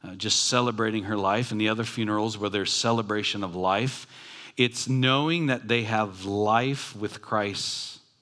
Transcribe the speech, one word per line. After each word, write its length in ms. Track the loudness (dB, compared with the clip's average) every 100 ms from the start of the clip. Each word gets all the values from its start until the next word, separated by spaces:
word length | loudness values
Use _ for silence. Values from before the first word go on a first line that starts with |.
uh, 100 | -14
just 320 | -6 0 0
celebrating 600 | 2 2 2 2 0 0
her 120 | -2 0
life, 340 | 2 2 0
and 80 | 0
the 100 | 0
other 140 | 0
funerals 540 | -2 -2 0 0 0 -2
where 140 | -2
there's 200 | 0 0
celebration 720 | 0 2 2 0 -2 -2 -4
of 120 | -4
life, 500 | 0 2 2 0 -4 -16 -20 -18 -18 -10
it's 320 | 0 2 2 -2
knowing 600 | 2 4 4 2 0 0
that 200 | 0 0
they 140 | 0
have 420 | 2 0 0 -2
life 720 | -2 2 4 4 2 -4 -8
with 280 | -6 -6 -8
Christ 720 | -4 -2 0 -4 -6 -6 -10 -14 _ _